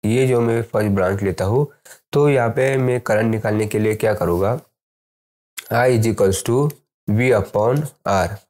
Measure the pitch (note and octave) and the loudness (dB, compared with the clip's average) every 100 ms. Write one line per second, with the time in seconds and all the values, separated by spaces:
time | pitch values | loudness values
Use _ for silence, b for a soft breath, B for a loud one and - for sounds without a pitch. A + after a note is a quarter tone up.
0 | G#2 A#2+ C3 A#2+ A#2 A#2 A2+ A2+ G#2+ G2 | 0 0 2 2 2 -2 -2 -2 0 0
1 | F#2 G2+ G2 F2 F#2+ A#2+ D3 B B B | 0 0 -4 -2 0 0 -2 B B B
2 | _ C#3+ D3 C3+ A#2 A2+ C3 C3+ B2+ B2 | _ 0 2 2 0 0 0 0 0 -2
3 | - G#2+ A2+ A2 A2 G#2+ G#2+ G#2+ G#2+ G#2+ | -2 0 0 -2 -2 -2 -2 0 -2 0
4 | A2 G#2 F2 F2 F#2+ B2+ - _ _ _ | -2 -2 -2 0 -2 -4 -8 _ _ _
5 | _ _ _ _ _ - - A#2 B2+ A#2+ | _ _ _ _ _ -20 -6 0 2 2
6 | A2+ G#2 G2 F#2+ - A#2+ D3 - _ _ | 2 2 0 0 -2 0 0 -4 _ _
7 | - G#2 B2+ A2 F#2+ G#2 G#2+ C#3 D3+ - | -4 0 2 2 0 0 0 0 -4 -8
8 | - G2 F2+ G#2 | -4 -2 -2 -6